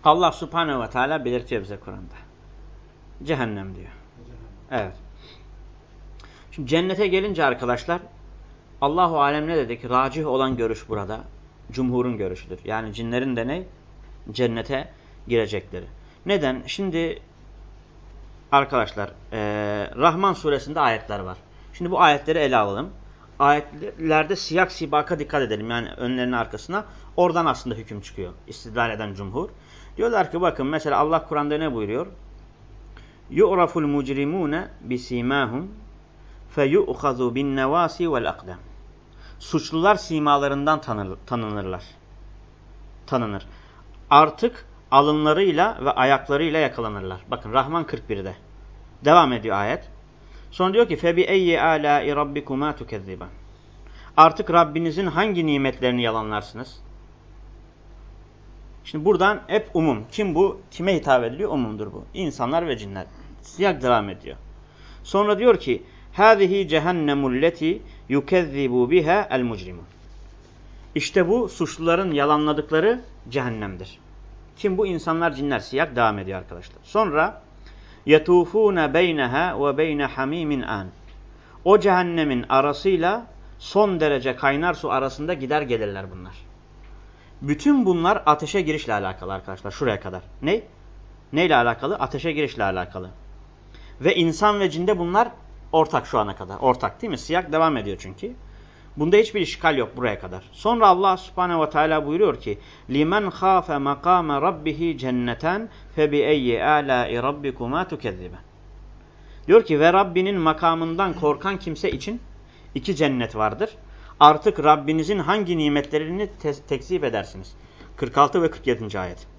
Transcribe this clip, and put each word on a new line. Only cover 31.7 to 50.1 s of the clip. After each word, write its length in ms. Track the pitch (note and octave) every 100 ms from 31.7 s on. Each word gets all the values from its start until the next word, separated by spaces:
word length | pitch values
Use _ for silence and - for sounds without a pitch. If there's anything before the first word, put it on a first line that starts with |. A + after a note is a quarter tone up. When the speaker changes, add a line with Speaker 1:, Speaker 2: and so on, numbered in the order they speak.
Speaker 1:
buyuruyor? 320 | A#2 G2+ A#2+ F#3+ - - - - - - - - - - - -
يُعْرَفُ 400 | C#3 G3+ F#3 E3
الْمُجْرِمُونَ 920 | E3+ D3 C#3+ C3 C#3 C#3+ F#3 D#3 D#3 - - -
بِسِيمَاهُمْ 760 | B2 B2 B2 A#2+ C#3+ B2 B2 F#3+ G#3+ - - - - - - - -
فَيُؤْخَذُ 800 | C#3 E3 - B2+ D3 B2 B2
بِالنَّوَاسِ 680 | A#2+ C#3+ C3+ C3+ E3 E3 E3
وَالْاَقْدَمِ. 540 | E3+ C3+ E2+ - F#2 F2+ - - - - - - - -
Suçlular 560 | - D#3+ - D#3+ F#3
simalarından 840 | G#3 - D#3+ D3 C#3+ C#3 C#3 C#3+ D3+
tanır-, 380 | - G#2+ F#2+ F#2 -
tanınırlar. 580 | A#2+ G#2+ G#2 F#2+ F#2 F#2 - - - - - - - - - - - -
Tanınır. 400 | C3 A2+ G2+ - - - - - - -
Artık 560 | C#3+ D#3 - A#3 - - - -
alınlarıyla 880 | C3+ D3 D3+ D3+ D#3 G3 D3+ G3 -
ve 60 | C3
ayaklarıyla 680 | - B2+ C3 - C#3+ E3 D#3
yakalanırlar. 640 | C#3+ B2 A2+ G#2 F#2+ F#2 -
Bakın 220 | B2 G#2+
Rahman 320 | B2 C3 E3
kırk 240 | D#3+ - -
birde. 260 | G2+ F#2+ F2+ - - - - - -
Devam 280 | C#3+ E3+ C#3+
ediyor 240 | A#2+ G#2+ G2
ayet. 320 | G#2 D3+ - - -